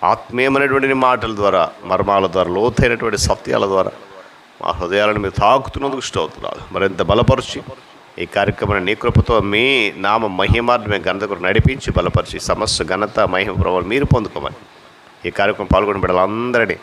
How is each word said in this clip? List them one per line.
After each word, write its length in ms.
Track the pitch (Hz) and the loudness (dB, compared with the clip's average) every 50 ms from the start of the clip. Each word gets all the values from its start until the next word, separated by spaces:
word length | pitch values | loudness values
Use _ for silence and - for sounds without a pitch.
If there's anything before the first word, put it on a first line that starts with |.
| - | 2
ఆత్మీయమైనటువంటి 840 | 90 107 117 - - 117 123 127 135 135 139 139 139 131 135 135 135 | 0 0 0 -2 -8 -2 0 0 2 2 2 2 2 2 2 2 2
నీ 60 | 135 | 0
మాటల 400 | 131 131 127 127 120 107 113 110 | 2 2 2 2 2 0 -4 -4
ద్వారా, 360 | 101 101 98 92 92 82 - - - - | 0 0 2 4 2 2 0 -2 -10 -6
మర్మాల 420 | 90 92 92 98 98 101 98 95 | -4 -2 0 2 2 2 2 2
ద్వారా, 260 | 92 82 92 90 85 87 | 2 2 2 0 2 0
లోతైనటువంటి 680 | 95 107 123 117 - 131 123 120 113 - 117 104 101 | 0 0 0 2 2 2 2 2 0 -2 -4 -2 -2
సత్యాల 460 | - - 101 - - - - 113 107 | -2 -2 -2 -2 -2 -2 0 0 2
ద్వారా 260 | 98 95 95 92 95 - - - - - 95 - - - - - - - - - | 2 2 2 0 0 -2 -10 -20 -20 -20 -20 -20 -20 -20 -20 -20 -20 -18 -10 -6
మా 60 | 85 | -6
హృదయాలను 480 | 87 87 90 85 92 101 104 107 107 104 | -4 -4 -4 -2 0 2 2 2 2 0
మీరు 220 | 104 98 92 - | -2 -4 -2 2
తాకుతున్నందుకు 600 | 104 104 123 139 135 - - - 139 139 135 135 | 4 4 4 4 0 -4 -8 -6 -6 -6 -6 -6
స్తోత్రాలు. 720 | 117 - - 101 82 76 - - - - - - - - - | -8 -6 -4 -4 -4 -4 -6 -10 -10 -10 -10 -10 -14 -8 -4
మరింత 280 | 95 92 98 95 85 98 | -2 -2 -2 0 -2 0
బలపరిచి 600 | 82 98 110 123 113 131 123 123 - - - - - 131 - - - - - - - - - | 2 4 4 4 4 2 2 0 -8 -10 -12 -12 -14 -18 -20 -20 -20 -20 -20 -20 -20 -10 -10
ఈ 80 | 87 | -10
కార్యక్రమాన్ని 580 | - - 101 101 101 - - 113 101 104 101 90 | -4 0 0 2 2 0 -2 0 0 0 0 0
నీ 100 | 92 107 | 0 -2
కృపతో 460 | - - 120 - - - - 117 110 | 0 -2 2 4 4 4 4 2 2
మీ 520 | 98 101 101 107 120 135 139 131 110 101 73 | 2 2 0 2 2 2 2 2 0 0 -2
నామ 300 | 76 95 101 104 113 113 | -2 0 0 0 2 0
మహిమార్థమే 720 | 104 92 90 95 101 - 117 117 120 123 120 107 107 104 98 | -2 -2 0 2 2 2 2 4 2 2 0 2 -2 -4 -2
ఘనత 260 | 80 92 92 98 104 | 0 -2 -2 -2 -2
కొరకు 180 | 101 101 85 87 | -4 -6 -2 -2
నడిపించి 500 | 92 101 113 110 - 131 135 - - 95 | 0 2 4 2 2 0 0 -6 -4 -2
బలపరిచి 440 | 90 87 90 82 87 87 - - - | 0 -2 0 0 -2 -4 -4 -8 -10
సమస్త 420 | - - 87 - 104 - - - 92 | -4 -4 -2 -2 -2 -4 -2 -4 -2
ఘనత 380 | 80 90 95 104 104 - - | -2 -2 -2 -2 -2 0 0
మహిమ 320 | 107 92 92 92 98 107 95 | 0 2 2 -2 -2 -2 -2
ప్రభావం 360 | 98 95 87 90 92 87 90 | -2 0 0 0 -2 -2 -2
మీరు 160 | 110 135 143 | -2 -2 2
పొందుకోమని 500 | 139 139 123 107 92 - - 71 67 - - - - - - - - - - - - - - - 87 | 2 2 2 0 -4 -8 -8 -10 -10 -10 -12 -20 -20 -20 -20 -20 -20 -20 -20 -20 -20 -20 -10 -10 -10
ఈ 20 | |
కార్యక్రమం 380 | 85 - 101 101 104 - 104 92 - | -2 0 0 0 0 -2 -2 0 2
పాల్గొన్న 260 | 92 104 101 101 98 | 2 2 2 0 -2
బిడ్డలందరినీ 760 | 92 90 90 90 92 95 104 113 120 123 123 120 113 101 85 87 | 0 0 2 2 2 2 0 -4 -4 -2 0 0 0 0 -2 -8